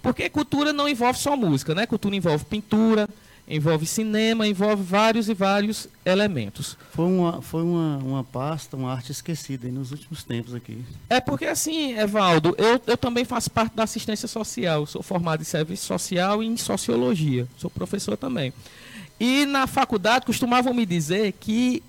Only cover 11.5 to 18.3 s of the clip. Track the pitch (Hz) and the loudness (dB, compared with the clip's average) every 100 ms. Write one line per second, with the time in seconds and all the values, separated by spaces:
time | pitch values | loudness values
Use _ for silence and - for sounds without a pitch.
11.5 | 311 302 320 285 226 208 208 185 165 160 | -4 -4 -2 -2 0 0 2 4 6 4
12.5 | - 220 247 - 240 247 240 247 240 - | 4 4 4 2 0 0 -2 -2 -2 -2
13.5 | 233 226 - 220 226 - 214 226 226 208 | 0 0 0 -2 -2 -4 -4 -4 -6 -6
14.5 | - 180 151 147 - - 185 170 156 156 | -4 0 0 -2 -8 -4 -2 0 -2 -2
15.5 | 156 156 190 - 180 - 175 185 208 226 | -2 -2 -6 -4 -4 -2 0 2 0 0
16.5 | 233 - - - 240 254 196 156 123 123 | -2 -2 -2 0 2 2 2 2 0 -2
17.5 | - 170 - 185 202 - 208 262 | -8 -10 -6 -4 -4 -4 -4 -4